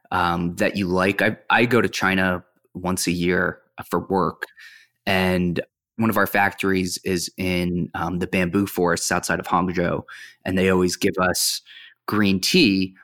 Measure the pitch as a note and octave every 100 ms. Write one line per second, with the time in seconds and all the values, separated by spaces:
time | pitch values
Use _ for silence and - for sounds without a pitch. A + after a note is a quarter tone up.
0 | - F#2 F2 F2 E2+ F2 G#2 G2+ F#2 F#2
1 | F#2+ G2 G#2 - - G#2+ B2 A#2 G2 -
2 | F#2+ F#2+ F#2 F2+ - _ _ F2+ F2+ F2+
3 | - F2 F2 F2+ F2 - _ - - F2
4 | D#2 F#2+ D#2+ - - - - - _ _
5 | - F#2+ F#2 F#2 F2+ E2 - _ _ -
6 | A2+ G#2 F#2+ G2+ G2 - G2 F#2+ F2+ -
7 | G2 F2+ - - F#2 F2+ F2 F2 E2 -
8 | E2+ F2 F2+ F#2+ F2+ G2 G2+ - F2 E2+
9 | - F2+ - E2+ - F2+ F#2 F2 E2+ D#2+
10 | - - - - - F#2 F#2+ F#2 F2+ -
11 | G2 F#2 F#2 E2+ - - - - - _
12 | - G#2 G2+ F#2+ - F3+ B2+ F#2+ F#2+ -